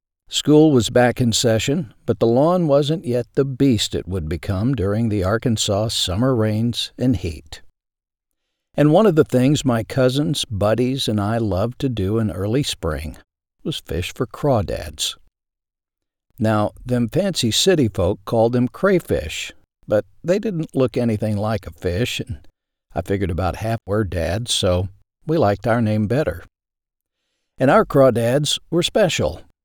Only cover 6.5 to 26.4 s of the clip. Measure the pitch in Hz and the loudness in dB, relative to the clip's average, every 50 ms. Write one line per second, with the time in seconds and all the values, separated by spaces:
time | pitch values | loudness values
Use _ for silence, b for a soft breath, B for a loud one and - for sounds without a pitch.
6.5 | 107 110 117 120 113 - - - - - 123 131 117 - - 82 76 71 - - | 0 0 -2 -2 -2 -4 -8 -8 -6 -2 0 0 0 0 -2 -6 -8 -10 -14 -18
7.5 | - - - - _ _ _ _ _ _ _ _ _ _ _ _ _ _ _ _ | -20 -20 -20 -20 _ _ _ _ _ _ _ _ _ _ _ _ _ _ _ _
8.5 | _ _ _ _ - - 147 151 151 185 220 208 156 156 143 - - 127 127 139 | _ _ _ _ -2 2 4 4 6 6 4 4 6 4 2 4 4 2 4 4
9.5 | 151 - - 131 117 113 104 - - 131 127 127 123 143 151 170 147 - - - | 2 2 2 0 0 0 -2 -2 0 2 2 2 2 0 -2 -2 -2 -4 -4 -6
10.5 | 104 92 101 104 113 120 127 127 135 135 - - 107 107 101 104 117 117 117 104 | -2 0 0 2 2 2 0 0 0 -2 -2 -2 0 0 0 0 0 0 0 0
11.5 | 92 92 101 120 - - 139 135 117 107 92 95 110 113 113 101 - 92 95 104 | 0 0 -2 -4 -4 -4 -4 -4 -2 -2 -2 0 0 0 -2 -2 -2 -4 -4 -2
12.5 | 113 143 143 - - - - 82 78 71 76 76 82 - - _ _ _ _ _ | 0 0 -2 -2 -6 -6 -4 -4 -4 -4 -6 -10 -12 -14 -20 _ _ _ _ _
13.5 | _ _ - 82 - - - - - 82 87 - - - 131 - - - - 147 | _ _ -10 -8 -8 -8 -8 -6 -6 -6 -6 -6 -6 -6 -8 -8 -6 -4 -2 0
14.5 | 127 107 95 - 58 - - 78 73 - - - - _ _ _ _ _ _ _ | 0 0 0 -2 -6 -8 -8 -12 -10 -8 -8 -8 -8 _ _ _ _ _ _ _
15.5 | _ _ _ _ _ _ _ _ _ _ _ _ _ _ _ _ _ - 107 110 | _ _ _ _ _ _ _ _ _ _ _ _ _ _ _ _ _ -2 -2 0
16.5 | 110 107 104 - - - - 123 123 120 120 110 - 156 202 196 165 - - 113 | 2 0 0 -2 -4 -8 -6 -2 0 0 0 0 0 -2 -2 -2 -2 -2 -2 -2
17.5 | - - - 190 185 156 127 107 - - 90 90 107 - - - 120 113 110 117 | 0 2 2 2 4 4 2 0 0 0 0 0 0 -4 -6 -2 0 2 2 2
18.5 | 123 123 123 123 - - - 196 196 170 - - 90 69 - 80 - - - - | 2 0 0 -2 -2 -2 0 2 2 2 0 0 -2 -2 -2 -6 -10 -10 -12 -12
19.5 | - - _ _ _ _ _ - 107 107 - _ _ _ - 165 185 214 208 226 | -14 -20 _ _ _ _ _ 0 0 0 0 _ _ _ -2 -2 -2 0 0 -4
20.5 | 180 156 156 - - 139 127 120 - 127 120 117 107 104 110 107 104 101 104 107 | -4 -4 -6 -4 -2 0 0 0 0 0 0 0 0 0 -2 -2 -2 -2 -2 -2
21.5 | 113 98 - - - - - 90 87 92 123 - - - - - 80 - - - | -4 -4 -6 -10 -16 -6 -6 -4 -2 -2 -2 -4 -4 -8 -8 -8 -10 -12 -14 -20
22.5 | _ _ _ _ _ _ _ _ - 71 92 - 98 95 98 85 90 80 92 87 | _ _ _ _ _ _ _ _ -8 -8 -4 -2 -2 -2 -2 -2 -2 -2 -2 -4
23.5 | 82 - 104 113 113 113 - 92 101 110 110 90 90 87 80 80 95 113 123 - | -4 -4 -4 -4 -4 -4 -4 -4 -2 -2 -2 -2 -2 -4 -2 -2 -2 -4 -4 -4
24.5 | - - - 92 90 90 95 92 - _ _ _ _ _ - 151 160 165 120 101 | -4 -2 0 0 2 0 -2 -4 -8 _ _ _ _ _ -6 -4 0 2 2 2
25.5 | 101 98 - 120 110 120 117 107 107 107 107 95 120 143 156 - 85 87 | 0 0 0 0 0 2 2 0 0 0 0 0 0 -2 -2 -2 -4 -8